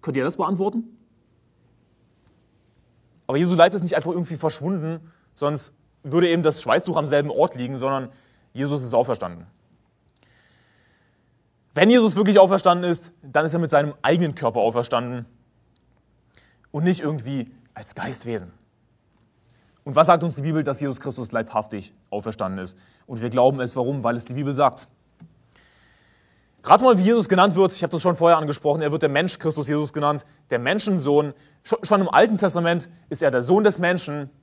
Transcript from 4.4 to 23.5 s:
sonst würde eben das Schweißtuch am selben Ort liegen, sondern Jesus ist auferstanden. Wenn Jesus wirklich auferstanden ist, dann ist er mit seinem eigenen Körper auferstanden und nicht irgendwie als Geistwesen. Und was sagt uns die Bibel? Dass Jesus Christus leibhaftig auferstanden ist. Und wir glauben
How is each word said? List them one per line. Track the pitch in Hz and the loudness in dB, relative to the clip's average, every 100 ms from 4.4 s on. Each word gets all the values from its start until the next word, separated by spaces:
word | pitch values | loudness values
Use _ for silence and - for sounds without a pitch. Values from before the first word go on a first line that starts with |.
| 160 - 151 190 160 165 160 _ _ _ | -6 -4 -6 -6 -6 -10 -14 _ _ _
sonst | 147 147 - _ _ _ | -6 -4 -10 _ _ _
würde | 143 156 175 | -4 0 2
eben | 170 | 2
das | 156 143 | 0 -2
Schweißtuch | 123 139 185 160 | 0 0 0 -4
am | 131 | 0
selben | 143 - | 0 0
Ort | - 170 | 0 0
liegen, | 127 123 135 | 0 -8 -4
sondern | 131 135 127 _ _ _ _ | -4 -4 -8 _ _ _ _
Jesus | 123 143 147 | -8 -4 -4
ist | 123 | 0
auferstanden. | 117 - 117 90 85 85 _ _ _ _ _ _ _ _ _ _ _ _ _ _ _ _ _ _ _ _ _ _ | 0 0 -2 -6 -12 -20 _ _ _ _ _ _ _ _ _ _ _ _ _ _ _ _ _ _ _ _ _ _
Wenn | 143 190 | 2 6
Jesus | 247 220 160 | 6 4 2
wirklich | 202 202 | 4 6
auferstanden | 190 196 180 175 180 | 6 6 2 2 0
ist, | 165 - _ | -4 -6 _
dann | 139 147 160 | -4 -2 0
ist | |
er | 165 | -2
mit | 160 | 2
seinem | 147 147 - | 2 0 -2
eigenen | 131 165 165 | 0 0 0
Körper | - 120 113 | -2 -2 0
auferstanden | 110 117 120 123 123 123 117 _ _ _ _ _ _ _ _ _ _ _ _ _ _ | 0 0 -2 -4 -4 -10 -14 _ _ _ _ _ _ _ _ _ _ _ _ _ _
und | 151 | -2
nicht | 170 185 | 0 0
irgendwie | 151 151 113 139 117 - _ | -2 -6 -6 -8 -8 -14 _
als | - 101 | -20 -18
Geistwesen. | - 101 120 120 110 87 - _ _ _ _ _ _ _ _ _ _ _ _ | -12 -10 -10 -8 -8 -10 -20 _ _ _ _ _ _ _ _ _ _ _ _
Und | - 135 | -4 2
was | 160 | 4
sagt | 170 | 4
uns | 165 | 2
die | 139 | -4
Bibel? | 147 156 | -4 -2
Dass | 143 135 | -2 -4
Jesus | 143 127 | -6 -6
Christus | 143 127 113 | -10 -10 -6
leibhaftig | 117 110 113 107 104 92 _ _ | -6 -4 -6 -6 -12 -14 _ _
auferstanden | 104 107 104 95 95 | -10 -8 -8 -8 -6
ist. | 92 - _ _ _ | -12 -14 _ _ _
Und | 120 | -10
wir | 117 | -4
glauben | 123 127 | 4 4